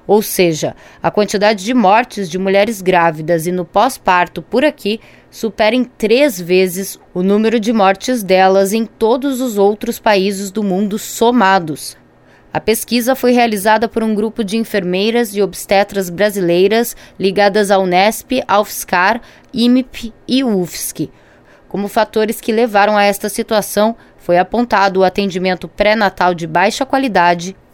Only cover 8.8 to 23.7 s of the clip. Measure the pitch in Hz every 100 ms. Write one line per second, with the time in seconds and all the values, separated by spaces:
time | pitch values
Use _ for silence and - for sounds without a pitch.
8.8 | 220 - 220 254 285 254 254 202 202 214
9.8 | 233 - 226 202 196 190 202 220 202 185
10.8 | 208 214 - - 233 247 190 190 160 139
11.8 | - - _ _ _ _ _ - - 220
12.8 | - 240 233 262 247 247 233 208 214 214
13.8 | 226 - 220 208 220 233 196 226 220 208
14.8 | 180 185 214 233 233 208 190 - - 196
15.8 | 202 196 175 170 208 196 175 175 202 226
16.8 | 233 - - - 190 185 202 208 196 190
17.8 | 185 180 208 - - 254 - 202 208 -
18.8 | - 180 190 233 - - _ - 240 254
19.8 | 254 - 226 - - 254 262 196 170 -
20.8 | - - - - _ _ _ _ _ 185
21.8 | 202 226 214 220 214 226 - 220 240 202
22.8 | 208 208 202 196 208 - 220 220 190